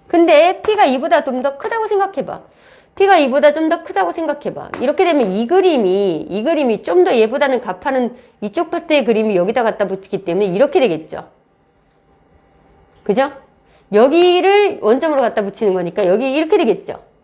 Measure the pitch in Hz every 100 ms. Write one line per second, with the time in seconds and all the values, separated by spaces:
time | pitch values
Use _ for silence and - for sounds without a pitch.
0 | - 339 339 302 339 370 - 427 349 254
1 | 311 320 277 254 262 277 440 453 427 415
2 | 381 339 185 - - _ _ _ _ -
3 | 392 370 277 269 294 302 320 339 339 392
4 | 359 339 320 294 190 143 - - 240 302
5 | 359 294 214 190 233 370 370 294 190 190
6 | 196 156 - 190 240 330 262 208 - 359
7 | 359 262 220 269 277 254 - 180 285 262
8 | 240 240 - _ 208 330 330 349 339 302
9 | 226 214 220 190 180 247 226 202 202 190
10 | - 190 190 175 208 180 277 370 247 156
11 | 160 - - _ _ _ _ _ _ _
12 | _ _ _ _ _ _ _ _ _ _
13 | - 202 277 - - _ _ _ _ 202
14 | 262 330 359 359 370 403 403 - 175 254
15 | 320 285 233 226 202 196 214 185 175 175
16 | 190 196 269 269 320 370 254 196 - -
17 | - _